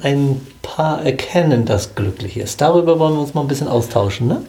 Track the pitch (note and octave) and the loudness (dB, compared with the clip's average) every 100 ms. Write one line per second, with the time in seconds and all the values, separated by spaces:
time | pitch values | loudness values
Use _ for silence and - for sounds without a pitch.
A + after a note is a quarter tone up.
0 | C#3 C#3 C#3 C3+ - - - - D#3 D#3 | 0 2 2 0 -6 -18 -12 -2 -2 0
1 | C#3+ C3+ - F3+ D#3+ A#2+ A2+ G#2 - - | -2 -2 -2 0 2 2 2 0 -2 -4
2 | G2 - F#2+ - G2 - D3+ E3+ E3+ E3 | -4 -4 -8 -6 -8 0 4 4 4 4
3 | D#3 D3+ C#3+ D#3+ C#3 C#3 D3+ A#2 A#2 A2+ | 2 0 -2 -2 -2 -2 0 -2 0 0
4 | G2+ - A#2+ B3+ | 0 0 0 0